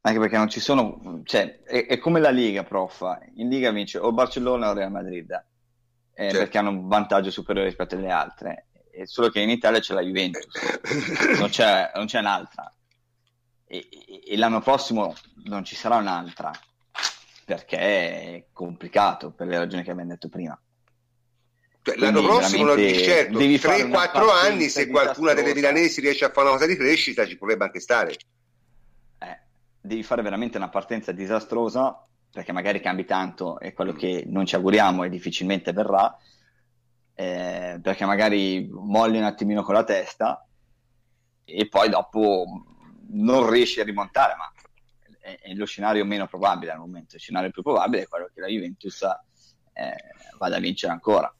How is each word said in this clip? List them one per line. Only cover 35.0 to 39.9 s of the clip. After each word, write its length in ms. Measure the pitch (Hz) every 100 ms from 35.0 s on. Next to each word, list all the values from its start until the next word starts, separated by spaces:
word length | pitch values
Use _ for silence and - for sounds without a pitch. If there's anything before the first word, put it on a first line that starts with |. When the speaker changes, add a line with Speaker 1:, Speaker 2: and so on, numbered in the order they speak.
Speaker 1:
e 40 | 90
difficilmente 640 | 90 92 - 92 98 -
verrà, 420 | 90 104 98 107 - _ _ _ _ _ _ _ _ _
eh, 640 | - 92 90 90 90 90 87
perché 220 | 90 98 98
magari 640 | 101 107 104 98 92 98
molli 480 | - 101 107 113 110
un 60 |
attimino 380 | 107 101 104 104
con 120 | 98
la 80 | 101
testa 640 | 110